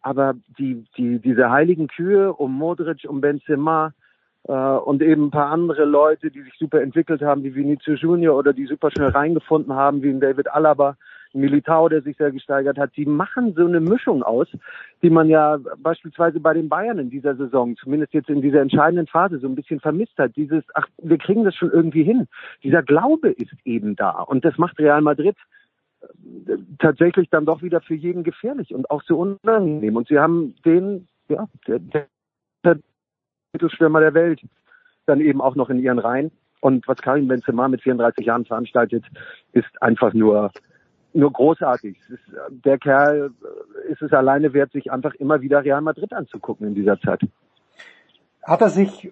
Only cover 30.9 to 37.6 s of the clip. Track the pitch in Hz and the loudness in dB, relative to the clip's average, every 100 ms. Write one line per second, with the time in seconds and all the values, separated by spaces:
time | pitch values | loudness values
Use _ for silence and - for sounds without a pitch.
30.9 | 196 185 _ _ 147 220 - - 117 127 | -6 -10 _ _ -6 -6 -12 -6 -6 -4
31.9 | 151 143 _ _ _ _ _ 175 139 - | -6 -6 _ _ _ _ _ 0 0 -2
32.9 | _ _ _ _ _ _ - 165 - 160 | _ _ _ _ _ _ -4 -4 2 2
33.9 | 160 156 151 170 156 - _ _ _ _ | 4 4 4 0 -2 -8 _ _ _ _
34.9 | _ - 143 151 139 131 131 123 127 127 | _ 0 2 2 2 0 -2 -2 -2 0
35.9 | 120 110 123 156 - _ _ 139 131 - | 0 -2 -2 -4 -10 _ _ 0 0 -2
36.9 | 131 - 139 135 127 - 120 | -4 0 0 0 -2 -2 -2